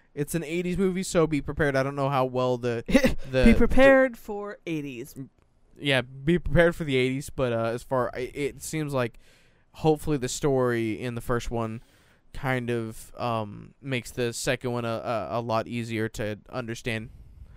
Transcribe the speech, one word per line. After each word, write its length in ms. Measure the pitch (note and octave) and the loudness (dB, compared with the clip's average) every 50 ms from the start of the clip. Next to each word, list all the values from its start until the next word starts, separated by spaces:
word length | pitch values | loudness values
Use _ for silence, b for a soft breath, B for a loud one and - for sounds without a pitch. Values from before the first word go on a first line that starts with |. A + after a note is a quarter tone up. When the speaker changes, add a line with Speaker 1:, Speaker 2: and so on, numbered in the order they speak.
| _ _ - | _ _ -8
Speaker 1:
It's 220 | C#3+ D3 - - | -8 -6 -4 -4
an 80 | E3 E3 | -4 -4
eighties 340 | C#3+ E3 F3 F3+ F3+ F3+ E3 | -4 -4 -4 -2 -2 -2 0
movie, 240 | G3 F#3 F3+ F3+ F#3+ | 0 0 0 -2 -4
so 220 | - - F3+ D#3+ | -2 2 2 2
be 160 | D3+ D#3 C#3+ | 2 2 -2
prepared. 340 | C3 - C#3+ C#3 D#3+ C#3+ C3+ | -4 -4 -4 -2 0 0 2
I 60 | C3+ | 2
don't 140 | C3+ C#3 C#3+ | 0 0 -2
know 140 | C#3+ C#3 C3+ | -2 -2 0
how 160 | C#3 C3 C3 | 2 2 0
well 320 | C3 B2 B2 B2+ B2+ B2+ A#2+ | 0 0 0 0 0 0 0
the, 260 | A#2+ B2 A#2+ A#2 A#2 | 0 -2 -2 -2 -2
Speaker 2:
<laughs> 460 | - F#3 C4+ C4 B3 - - - C3+ | 4 4 6 6 6 2 0 -2 -2
Speaker 1:
the 140 | C3 C3 B2+ | 2 6 8
Speaker 2:
Be 80 | A3+ A3+ | 8 8
prepared 640 | - A#3 A3 - B3 C4+ C4+ C4+ C4 C4 C4 A#3 - | 8 6 6 8 8 8 10 8 8 6 2 0 -6
for 400 | - - G#3+ G3+ G3+ G3+ - - - F3 | -12 -10 -10 -8 -8 -10 -12 -12 -8 -6
eighties. 480 | E3 D#3 C#3+ C#3+ C3 A#2 B2 D3+ - - C3+ - _ _ _ _ _ _ _ _ _ - | -6 -6 -6 -8 -10 -12 -12 -14 -14 -16 -16 -16 _ _ _ _ _ _ _ _ _ -6
Speaker 1:
Yeah, 220 | - C#3+ C3+ B2+ | 0 2 2 2
be 360 | B2 B2+ C3+ C3+ C3+ D3 F3 F3 | 2 -2 -8 -6 0 2 2 2
prepared 380 | - - C#3+ E3+ E3+ E3+ E3+ | 2 4 6 6 6 6 4
for 80 | - E3+ | 2 -4
the 140 | D3 C3+ B2+ | -2 0 2
eighties, 320 | B2+ C3 C3 C3+ D3 - | 2 2 0 -2 -6 -8
but, 240 | - - C3+ B2 A#2 | -4 -2 -2 0 0
uh, 180 | A2+ A2+ A#2 A2+ | 0 -2 -2 -4
as 80 | B2 - | -4 -6
far, 280 | - C3+ C3 A#2+ - - | -2 -2 0 0 -2 -4
I, 180 | - B2+ A#2 - | -6 -8 -8 -6
it 280 | C#3 C#3+ C3 G#2+ C#3 | -4 -4 -4 -6 -8
seems 320 | - - - D#3 D3+ D3 C#3+ | -12 -8 -6 -4 -4 -2 -2
like 240 | C3 B2 A2+ - - - - - _ _ _ _ _ _ _ | -2 -2 -2 -4 -10 -20 -20 -20 _ _ _ _ _ _ _
hopefully 460 | _ - - D#3+ D#3 D3+ - - D3+ C#3 | _ 0 4 4 4 4 2 -2 -2 0
the 100 | A#2+ B2 | -2 -4
story 680 | - - - D3+ C#3 C3 B2+ B2 A#2+ A#2 A2+ A2+ G#2+ D#2 | -6 -2 0 0 2 2 2 2 2 0 0 -2 -4 -4
in 140 | G#2+ B2+ A#2+ | -6 -6 -6
the 60 | A#2 | -6
first 280 | - - B2 A#2+ - - | -4 -2 -2 -2 -2 -4
one 320 | B2 A#2 A2+ A2 A2 A#2 - _ _ _ _ _ _ _ _ _ - | -4 -4 -4 -4 -6 -10 -14 _ _ _ _ _ _ _ _ _ -12
kind 360 | - - C3+ C3 B2+ A#2+ A#2 | -6 -4 -2 -2 -2 -2 -2
of, 420 | A#2+ A#2 A2+ A2 A2 - - - - - | -4 -4 -4 -6 -10 -12 -16 -18 -12 -8
um, 560 | G2 A#2+ A#2 A2+ A2 G#2 G#2 A2+ A2 G2+ - _ | -4 -4 -2 -2 -4 -6 -10 -16 -18 -20 -20 _
makes 300 | - C#3 C3+ B2 A2+ - | -10 -6 -6 -6 -6 -6
the 220 | - - B2 A#2 A#2 | -6 -4 -4 -4 -4
second 380 | - - D#3 C3 A#2+ - B2+ | -4 -2 -2 -2 -2 -2 -4
one 140 | A#2+ A#2+ A#2+ | -4 -4 -4
a, 420 | A#2 A2+ A2 D2 G#2+ A#2+ A2 F#2+ C#2 | -4 -4 -4 -4 -4 -4 -4 -4 -4
a, 80 | F2 A#2 | -4 -4
a 20 | |
lot 260 | A#2 A#2 A2 A2+ A2 E2+ | -2 -2 -2 -2 -2 -2
easier 400 | A2+ A#2+ A2+ A#2 A2+ G#2+ A2 A2+ | -6 -6 -6 -4 -4 -4 -4 -4
to 280 | - - A#2+ G#2 G#2+ F#2+ - - | -4 -6 -6 -6 -6 -8 -12 -12
understand. 580 | - B2+ B2 A2+ A#2 - - B2 A2+ A2 A2 - - - - - - - b b b | -10 -10 -8 -8 -8 -8 -6 -6 -6 -6 -8 -10 -16 -20 -20 -20 -20 -20 b b b